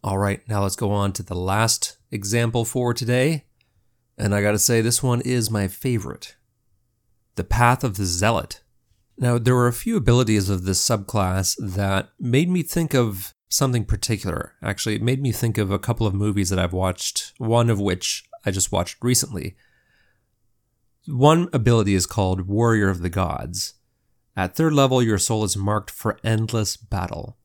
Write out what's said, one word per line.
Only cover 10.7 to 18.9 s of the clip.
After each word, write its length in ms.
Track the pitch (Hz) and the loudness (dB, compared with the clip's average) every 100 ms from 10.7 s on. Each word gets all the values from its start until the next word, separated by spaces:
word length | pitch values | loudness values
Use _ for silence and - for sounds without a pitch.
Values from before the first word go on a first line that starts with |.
| 92 | -2
subclass 760 | - 113 98 107 92 95 92 - | 0 -2 -2 -2 0 0 -2 -4
that 520 | 101 92 98 98 - _ | -6 -2 0 0 -4 _
made 280 | 123 123 175 | 0 2 2
me 140 | 180 | 0
think 320 | 160 175 160 | 0 -2 0
of 400 | 135 117 95 95 _ _ | 2 0 -2 -10 _ _
something 360 | - 135 123 | 0 2 0
particular. 720 | 101 - - 107 98 - - _ | 0 -2 -2 -2 -2 -4 -8 _
Actually, 320 | - 98 - | -6 -4 -2
it 80 | 107 | -2
made 180 | 113 131 | 0 0
me 120 | 135 | 0
think 260 | 107 117 107 | 0 -2 0
of 140 | 98 | 0
a 60 | 98 | 0
couple 280 | - 117 110 | -2 0 0
of 80 | |
movies 360 | 98 104 101 92 | 0 0 0 0
that 80 | 95 | 0
I've 140 | 90 | 0
watched, 600 | 90 92 90 - - - _ | 0 -2 -2 -6 -6 -10 _
one 320 | 113 117 117 | 0 2 2
of 120 | 107 | 2
which 440 | 98 90 - - - - - | 0 -2 -4 -8 -10 -8 -4
I 60 | |
just 180 | 95 90 | -2 0
watched 280 | 98 90 | -2 -4